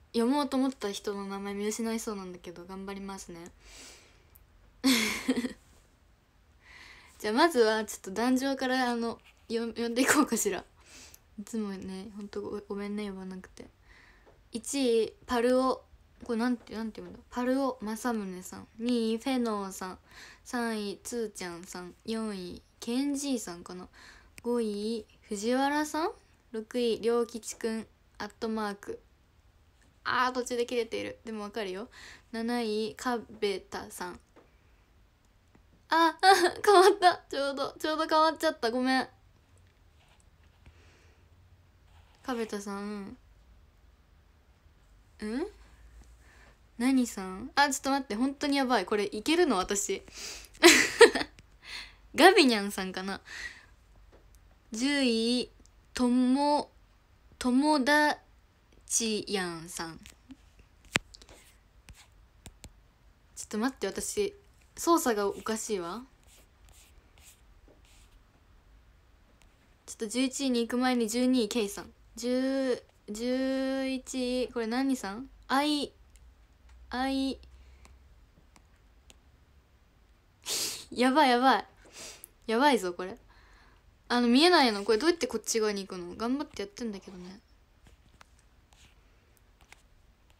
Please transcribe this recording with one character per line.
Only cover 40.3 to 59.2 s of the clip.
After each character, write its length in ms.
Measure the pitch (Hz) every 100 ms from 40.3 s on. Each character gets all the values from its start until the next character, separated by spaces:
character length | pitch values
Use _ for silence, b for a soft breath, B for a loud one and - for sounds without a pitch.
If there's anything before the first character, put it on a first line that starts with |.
| _ - _ - b b b b b b _ - - _ _ _ - - -
か 120 | -
べ 120 | 233 214
た 140 | 202
さ 180 | 202 202
ん。 280 | 208 208 196
ん？ 100 | 254 - - - - - _ - _ _ _ _ _ _ _ - _ _ - _ - 214 247 415 - - - - - - - b b b b _ -
何 280 | 254 262 233
さ 160 | 202
ん？ 280 | 185 190 262
あ、 160 | 277 285
ち 60 | 269
ょ 20 |
っ 20 |
と 80 | 269
待 120 | 269
っ 40 | 269
て。 80 |
本 200 | 214 277
当 120 | 277 285
に 100 | 277
や 80 |
ば 160 | 254 233
い。 60 | -
こ 100 | 208
れ 180 | 202
い 80 | 214
け 140 | 285 330
る 100 | 339
の？ 120 | 185
私。 440 | 185 202 - 190 - B B B B - 339 285 - - 466 -
<laughs> 920 | - - - - - - - - -
ガ 180 | 214 349
ビ 140 | 415 262
ニ 100 | 214
ャ 80 |
ン 80 | 202
さ 120 | 202
ん 80 | 190
か 100 | 185
な。 180 | 190 185 - B B B B B - - - - - - - _ -
十 320 | 220 277 285
位、 460 | 254 226 226 247 - - - - -
と 160 | - 247
も、 640 | 254 254 277 294 294 - - _ _ _ _ - -
と 140 | 254
も 280 | 254 302 302
だ 380 | 254 302 302 - - - _ _ _ - -
ち 400 | - 226 208